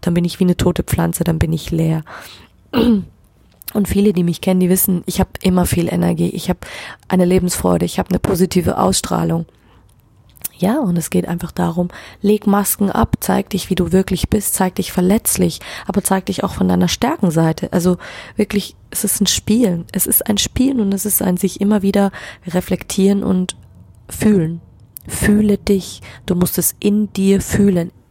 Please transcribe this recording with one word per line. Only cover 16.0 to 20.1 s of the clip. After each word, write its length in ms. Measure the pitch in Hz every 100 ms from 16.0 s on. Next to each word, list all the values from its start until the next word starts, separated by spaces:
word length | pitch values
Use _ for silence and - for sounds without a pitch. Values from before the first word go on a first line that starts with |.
zeig 240 | - 190 185
dich 180 | 190
auch 100 | 196
von 140 | - 185
deiner 200 | 180 180
Stärkenseite. 840 | - 240 330 180 160 165 160 -
Also 260 | 180 175 175 - - - -
wirklich, 400 | 208 202 - - -
es 140 | -
ist 160 | 208 -
ein 60 | 196
Spielen, 580 | - - 220 233 175 165
es 140 | 185
ist 200 | -